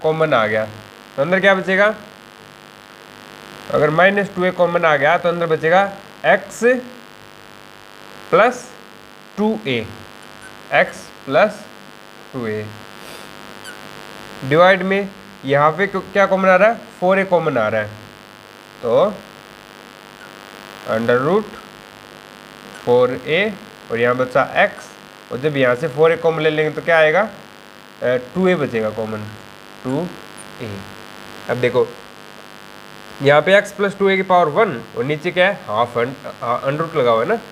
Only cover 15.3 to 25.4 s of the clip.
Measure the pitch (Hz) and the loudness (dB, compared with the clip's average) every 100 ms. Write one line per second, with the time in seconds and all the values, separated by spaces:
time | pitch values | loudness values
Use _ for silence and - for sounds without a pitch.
15.3 | - 131 139 147 160 196 190 196 202 196 | -12 0 4 4 2 -2 -2 -2 2 4
16.3 | 190 190 185 208 240 - - 180 190 190 | 4 6 6 6 4 -8 -2 2 2 4
17.3 | 175 160 131 107 110 104 101 - - - | 2 2 2 2 0 -4 -8 -16 -18 -18
18.3 | - - - - - 123 123 190 202 - | -20 -20 -20 -20 -8 2 4 4 0 -14
19.3 | - 101 101 101 101 101 101 101 101 101 | -18 -18 -20 -20 -20 -18 -18 -18 -18 -18
20.3 | 101 101 101 101 101 101 110 117 120 139 | -18 -18 -18 -16 -16 -6 -4 2 2 2
21.3 | 196 202 - - - - - 101 101 - | 0 -2 -12 -18 -20 -20 -20 -20 -20 -20
22.3 | - - - - - - 123 123 131 127 | -20 -20 -20 -18 -12 2 4 4 0 -4
23.3 | 160 214 196 - - 101 113 120 123 127 | -2 -2 -6 -16 -20 -8 -2 0 0 0
24.3 | 143 127 135 196 - - - - - - | 2 2 2 0 0 -16 -18 -20 -20 -12
25.3 | 120 | -4